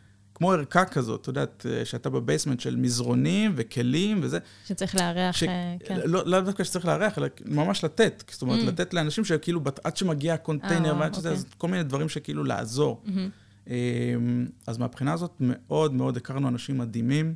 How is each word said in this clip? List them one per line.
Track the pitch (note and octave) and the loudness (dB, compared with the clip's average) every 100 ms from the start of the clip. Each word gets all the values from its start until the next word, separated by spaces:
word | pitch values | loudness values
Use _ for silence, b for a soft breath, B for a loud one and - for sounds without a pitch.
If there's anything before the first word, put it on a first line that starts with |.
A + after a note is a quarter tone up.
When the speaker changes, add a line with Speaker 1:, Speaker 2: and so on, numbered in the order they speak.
| b b b | b b b
Speaker 1:
כמו | - E3+ | 0 4
ערכה | F3+ C#3+ F3 | 4 4 2
כזאת, | F#3 D3 A#2 A#2 | 4 0 -2 -4
אתה | - | -4
יודעת, | C3 C#3 - A#2+ | -4 -4 -6 -4
אה, | A#2 | -4
שאתה | A#2 A#2+ D3+ | -4 -4 -2
בבייסמנט | C3 A#2 D3+ D3 B2 | -2 0 0 0 -2
של | - B2 | -2 0
מזרונים | B2+ A#2+ A#2+ B2 C#3+ F#3+ G#3+ D3+ | 0 0 0 2 2 2 2 0
וכלים | A2+ - A#2+ D3+ G3+ G#3+ | -4 -2 0 2 2 0
וזה. | B2+ C3+ B B - | 0 -2 B B -10
Speaker 2:
שצריך | F#3+ F#3+ | -4 2
לארח, | F#3+ F3 F3 F3+ F3 | 4 4 2 0 2
Speaker 1:
ש-, | |
Speaker 2:
אה, | F#3 F3+ F3 F3+ | 0 0 -4 -8
כן. | - F#3 | -4 -2
Speaker 1:
לא, | D#3+ F3 - | 2 2 4
לא | F3+ | 4
דווקא | F#3+ G3 | 4 -2
שצריך | F3+ F#3 E3+ | -2 0 2
לארח, | D3+ G#3 - | 2 2 0
אלא | C#3+ - - | -4 -4 -2
ממש | D3 E3+ G3 | 2 2 2
לתת, | D#3+ - G#3+ - - | -2 4 2 2 -16
זאת | - | -6
אומרת, | B2+ A#3 | 0 2
Speaker 2:
Mm. | G#3 | 2
Speaker 1:
לתת | E3+ F3 | 0 -2
לאנשים | F3 D3+ D3+ | 0 0 0
שכאילו, | A3 D#3+ - E3+ | 0 0 2 -2
בת-, | C#3+ C#3 D#3+ | -2 -4 -6
עד | - | -2
שמגיע | F#3+ D3+ D#3 | 0 0 0
הקונטיינר, | D#3+ - D3+ F#3+ E3+ D#3 | -2 -2 -4 0 2 2
Speaker 2:
אה, | D3 | 2
Speaker 1:
ועד | D#3 | 0
שזה, | - E3+ | -2 -2
Speaker 2:
אוקיי. | C#3+ | -4
Speaker 1:
אז | C3 - | -4 -6
כל | E3+ | -2
מיני | F#3 | -2
דברים | D#3 C#3 D#3 | 0 -2 -2
שכאילו | - - D3+ | -4 -6 -4
לעזור. | C#3 A#2 A#2 B2 D3 - | -2 -2 -2 0 0 0
Speaker 2:
מהמם. | G#3+ F#3+ F#3+ B B B - | -4 -4 -4 B B B -8
Speaker 1:
אמ, | B2 B2 A#2+ A#2+ A#2+ A#2+ B2 B2 - - | -4 -2 0 0 0 0 0 -2 -8 -10
אז | A#2 | -4
מהבחינה | B2 - C#3 | -4 -2 -2
הזאת | E3 E3+ - | -2 -4 -2
מאוד | B2+ B2 - D3 D#3 | -2 -2 -2 0 2
מאוד | C3 C3 B2 | 2 -2 -4
הכרנו | - C3+ C3+ | -6 -2 -2
אנשים | A#2+ - C3+ | -2 -4 -4
מדהימים | A#2 A2+ A#2 C#3+ D#3+ | -2 -2 0 2 0